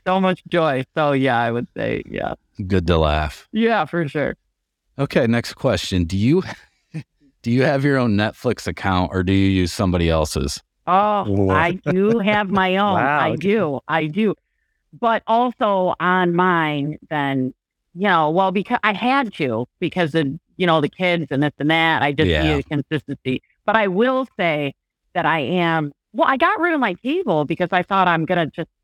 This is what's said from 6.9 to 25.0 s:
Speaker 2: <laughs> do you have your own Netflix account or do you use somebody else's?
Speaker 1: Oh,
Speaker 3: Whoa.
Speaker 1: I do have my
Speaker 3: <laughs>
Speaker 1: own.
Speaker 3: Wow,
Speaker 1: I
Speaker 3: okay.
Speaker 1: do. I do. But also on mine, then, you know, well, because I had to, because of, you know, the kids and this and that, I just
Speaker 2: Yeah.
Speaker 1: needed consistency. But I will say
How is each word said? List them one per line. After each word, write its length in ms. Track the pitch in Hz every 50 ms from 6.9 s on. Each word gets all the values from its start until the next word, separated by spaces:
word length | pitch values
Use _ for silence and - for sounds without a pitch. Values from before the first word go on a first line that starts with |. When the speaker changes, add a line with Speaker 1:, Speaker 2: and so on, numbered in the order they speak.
| -
Speaker 2:
<laughs> 80 | 156 131 _ _ _ _ _ _ _ -
do 80 | 120
you 120 | 120 127 131
have 200 | 143 143 139 135
your 140 | 147 139
own 200 | 135 123 120 101
Netflix 500 | 101 107 107 - - - 127 104 - -
account 440 | - 85 - - 98 92 90 90 85 95
or 100 | 95 92
do 80 | 90 98
you 160 | 98 98 98
use 220 | 95 95 90 85
somebody 380 | - - 107 92 90 87 85 82
else's? 520 | 82 80 78 78 - 78 67 73 - - - _ _ _ _
Speaker 1:
Oh, 360 | - 180 190 208 214 208 202 -
Speaker 3:
Whoa. 240 | 104 98 101 98 95 -
Speaker 1:
I 200 | 147 165 175 185
do 440 | 190 - - 180 185 196 208 226 233
have 300 | 196 202 214 208 208 190
my 220 | 208 196 185 185
Speaker 3:
<laughs> 60 | 185
Speaker 1:
own. 180 | 190 202 208 190
Speaker 3:
Wow, 240 | 175 120 135 147 147
Speaker 1:
I 100 | 135 160
Speaker 3:
okay. 80 | 156
Speaker 1:
do. 420 | 156 160 190 208 226 185 156 139 123 -
I 180 | - 156 165 156
do. 260 | 156 151 196 220 208 170 - _ _ _ _ _ _ _ _ _ _ - 147
But 220 | 240 226 226 - -
also 680 | - 226 233 247 254 233 - 254 208 202 190 185 180 - -
on 360 | - 180 185 185 180 175 175
mine, 600 | 175 180 185 180 165 160 151 147 147 139 151 151 - - -
then, 420 | 160 147 143 139 139 135 131 127 - _ _ _ _ _ _ _ -
you 160 | 170 190 208
know, 220 | 180 165 156 151
well, 200 | 160 180 190 190
because 280 | 180 208 185 - 247 240 -
I 100 | 214 208
had 400 | 180 220 247 262 277 277 208 -
to, 320 | - 160 127 113 110 123 - _ _
because 340 | 185 160 - 185 175 151 147
of, 120 | 165 156 135 139 170 - _ _
you 100 | - 185
know, 140 | 175 160 160
the 80 | 143 143
kids 380 | - - 185 180 175 170 156 -
and 100 | 143 131
this 120 | 147 147 -
and 140 | - 139 151
that, 320 | 160 165 165 165 160 131 135
I 80 | 147
just 160 | 147 127 156 92
Speaker 2:
Yeah. 140 | 80 - -
Speaker 1:
needed 220 | 156 151 143 -
consistency. 720 | - 156 139 135 - 156 147 - - 139 - - 131 131 - - _ _ _ _
But 100 | - 208
I 100 | 220 214
will 400 | 202 175 190 233 254 254 262 262 - _
say 360 | - 185 170 151 151 147 139 - _ _ _ _ _